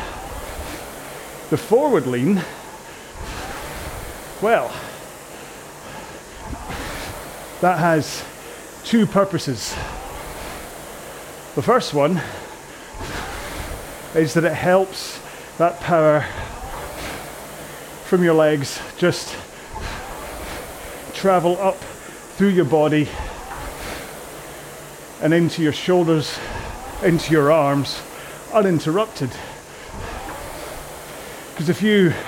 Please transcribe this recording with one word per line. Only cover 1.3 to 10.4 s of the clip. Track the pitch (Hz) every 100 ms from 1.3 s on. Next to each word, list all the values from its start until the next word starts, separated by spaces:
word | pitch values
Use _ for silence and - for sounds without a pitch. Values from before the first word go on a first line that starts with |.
| - -
the | 156
forward | - 226 294 202 127
lean, | 123 139 196 151 - - - - - - - - - - - - - - - - - - -
well, | 208 208 120 - - - - - - - - - - - - 143 - - - - - - - - - - - - - - - -
that | 180 170
has | 170 160 - - - - - - - -
two | - 233 202
purposes. | 196 196 165 - 117 - - - - - - - -